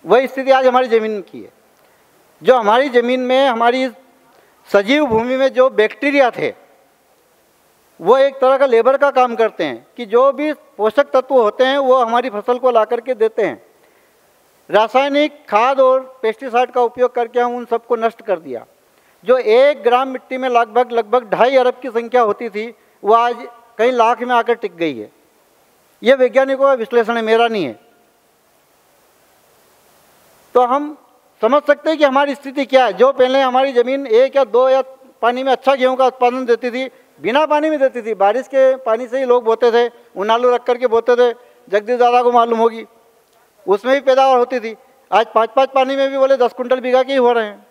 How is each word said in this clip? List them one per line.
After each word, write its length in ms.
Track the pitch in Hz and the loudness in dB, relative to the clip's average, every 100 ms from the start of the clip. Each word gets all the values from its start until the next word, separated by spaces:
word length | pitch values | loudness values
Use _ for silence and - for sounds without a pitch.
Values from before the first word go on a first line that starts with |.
| 160 | 2
वही 220 | 226 262 | 2 2
स्थिति 240 | 269 262 | -6 0
आज 160 | 262 254 | 2 2
हमारी 200 | 247 254 | 0 0
ज़मीन 340 | 226 220 214 | 0 -2 -8
की 200 | 175 131 | -10 -20
है। 80 | 95 _ _ _ _ _ _ _ _ _ | -20 _ _ _ _ _ _ _ _ _
जो 120 | 160 254 | 2 2
हमारी 320 | 208 233 285 | 4 2 2
ज़मीन 300 | 240 240 254 | 0 0 -2
में, 280 | 247 254 277 | 0 0 0
हमारी 420 | 226 233 254 262 226 _ _ _ _ _ _ _ | 2 0 0 -4 -8 _ _ _ _ _ _ _
सजीव 320 | 202 202 285 294 | 0 2 0 2
भूमि 320 | 220 247 262 | 0 -2 -2
में 160 | 269 | 0
जो 160 | 233 262 | 2 2
बैक्टीरिया 640 | 202 214 - 277 285 247 | 2 -2 -2 -2 2 0
थे, 220 | - 147 - _ _ _ _ _ _ _ _ _ _ _ _ _ _ | 0 -8 -8 _ _ _ _ _ _ _ _ _ _ _ _ _ _
वो 160 | 165 254 | 0 2
एक 180 | 277 269 | 2 0
तरह 220 | 254 269 | 0 2
का 80 | 277 | 2
labor 320 | 226 233 269 | 2 2 2
का 140 | 285 | 0
काम 240 | 262 254 226 | 2 0 0
करते 280 | 220 - | -2 -2
हैं 240 | 156 113 _ - | -6 -6 _ -16
कि 80 | 226 | -2
जो 260 | 233 269 | 2 2
भी 220 | 254 302 | 0 -6
पोषक 500 | 285 _ - 214 - | -6 _ -4 -2 0
तत्व 320 | 285 262 254 269 | 0 -2 0 0
होते 280 | 214 214 | 0 0
हैं, 140 | 254 277 | -2 0
वो 180 | 262 254 | 0 0
हमारी 340 | 233 240 247 | 2 -2 -4
फसल 280 | 208 208 247 | -8 -4 -2
को 140 | 254 | 0
ला 140 | 233 214 | 0 0
करके 280 | 240 233 | -4 -6
देते 280 | 240 220 226 | -2 -2 -2
हैं। 240 | 185 107 _ _ _ _ _ _ _ _ _ _ _ | -4 -6 _ _ _ _ _ _ _ _ _ _ _
रासायनिक 760 | 185 220 262 285 285 302 294 - | 0 2 0 0 0 -2 -6 -4
खाद 300 | 208 247 269 | 0 0 2
और 400 | 262 262 262 - | 2 0 -4 -8
pesticide 500 | 220 214 269 233 247 | -6 -6 -4 -2 -2
का 100 | 247 | -2
उपयोग 340 | 240 247 247 247 | -4 -2 -4 -2
करके 240 | 233 240 | -4 -4
हम 160 | 240 240 | -4 -6
उन 100 | 233 | -6
सबको 300 | 233 226 233 | -6 _ -4
नष्ट 260 | 226 - | -4 -6
कर 180 | - 175 | -6 -6
दिया। 260 | 160 117 117 _ _ _ _ _ 175 | -6 -14 -16 _ _ _ _ _ -2
जो 120 | 254 | 0
एक 460 | 214 233 277 277 | 2 4 2 2
ग्राम 240 | 247 247 269 | 0 0 -2
मिट्टी 300 | 254 _ 262 | -8 _ -6
में 120 | 254 | -2
लगभग, 420 | 233 233 220 240 | -2 0 -2 -2
लगभग 380 | 233 214 247 220 | -4 -2 -4 -2
ढाई 260 | 185 240 269 | 0 2 2
अरब 240 | 254 247 | 0 -4
की 80 | 269 | -8
संख्या 320 | 226 233 247 | -8 -2 0
होती 280 | 220 208 240 | 0 -4 -8
थी, 260 | 202 233 220 _ _ | -8 -10 -14 _ _
वो 100 | 202 | 0
आज 340 | 226 240 233 254 - _ - | 2 2 -4 -14 -20 _ -2
कई 140 | 233 | -2
लाख 300 | 254 226 240 | 2 0 0
में 140 | 240 240 | -2 -2
आकर 180 | 226 | 0
टिक 220 | 226 208 175 | -4 -6 -6
गई 240 | 165 120 | -6 -6
है। 120 | 104 _ _ _ _ _ _ _ _ _ | -14 _ _ _ _ _ _ _ _ _
ये 120 | 208 269 | 0 2
वैज्ञानिकों 500 | 247 226 269 269 277 | 2 0 -2 0 0
का 80 | |
विश्लेषण 420 | 262 214 240 220 233 | 0 -2 -2 -2 -4
है, 60 | |
मेरा 260 | 220 226 233 | 0 0 0
नहीं 180 | 220 143 | -2 -6
है। 140 | 107 _ _ _ _ _ _ _ _ _ _ _ _ _ _ _ _ _ _ _ _ _ _ _ _ _ _ _ | -10 _ _ _ _ _ _ _ _ _ _ _ _ _ _ _ _ _ _ _ _ _ _ _ _ _ _ _
तो 80 | 240 | -2
हम 360 | 240 269 294 294 _ _ _ _ | 0 -2 -6 -14 _ _ _ _
समझ 220 | 226 285 | 0 0
सकते 260 | 285 285 311 | 0 -2 -2
हैं 100 | 311 | 0
कि 60 | 285 | 0
हमारी 300 | 262 285 269 | 2 -2 -4
स्थिति 300 | 269 269 247 | -8 -8 0
क्या 200 | 262 240 | 2 2
है। 80 | |
जो 180 | 180 247 | 2 0
पहले 300 | 269 254 269 | 4 2 2
हमारी 320 | 262 254 277 | 0 0 0
ज़मीन 340 | 247 240 277 269 | 0 -2 -4 0
एक 280 | 220 262 277 | 2 2 0
या 80 | |
दो 260 | 247 226 262 | 0 2 2
या 120 | 262 262 - - _ | 0 -2 -14 -20 _
पानी 220 | 233 247 | -2 -2
में 80 | 269 | -2
अच्छा 240 | 254 - 277 | 0 0 0
गेहूं 200 | 254 262 | 0 2
का 100 | 262 | 0
उत्पादन 400 | 254 247 254 247 | 2 -2 -2 -2
देती 260 | 233 247 | -2 -2
थी, 200 | 240 262 _ _ _ | -6 -10 _ _ _
बिना 240 | 156 262 311 | -2 -2 0
पानी 240 | 302 311 | 0 0
में 100 | 302 | 0
देती 220 | 269 247 | -2 -2
थी, 120 | 220 | -8
बारिश 340 | 202 196 233 254 | 0 0 0 -2
के 280 | 269 262 262 | 0 2 0
पानी 320 | 247 226 247 | -2 -4 -4
से 120 | 254 | -6
ही 60 | 254 | 0
लोग 180 | 247 | 0
बोते 280 | 226 226 240 | 0 0 2
थे, 200 | 233 240 - _ 180 | 2 -2 -6 _ -8
उनालू 340 | 208 233 247 | -2 0 2
रख 140 | 240 | 0
करके 240 | 240 240 247 | -2 -2 0
बोते 280 | 226 233 240 | 0 0 2
थे, 200 | 247 233 _ _ - | 2 -2 _ _ -4
जगदीश 280 | 202 208 247 | -4 -2 0
दादा 260 | 240 247 | 2 4
को 80 | 240 | 2
मालूम 280 | 240 233 226 | 2 2 0
होगी, 260 | 233 226 214 _ _ _ _ _ _ _ - | -2 -2 -18 _ _ _ _ _ _ _ -4
उसमें 260 | 196 240 277 | -2 0 0
भी 60 | |
पैदावार 360 | 269 262 269 254 | 2 2 4 2
होती 220 | 247 254 | 0 -4
थी। 160 | 220 214 _ _ _ | -8 -14 _ _ _
आज 160 | 185 226 220 | -2 0 -2
पाँच 140 | 226 | 0
पाँच 200 | 262 269 | 0 0
पानी 260 | 269 262 277 | 0 -2 -2
में 140 | 269 | -4
भी 80 | 269 | 0
बोले 200 | 269 269 | 0 2
दस 160 | 240 | 0
कुंटल 260 | - 247 254 | -2 -4 -4
बीघा 240 | 247 254 | 0 0
के 80 | 254 | 0
ही 60 | 277 | 0
हो 140 | 240 | 2
रहे 140 | 233 214 | 0 -4
हैं। 220 | 202 _ | -12 _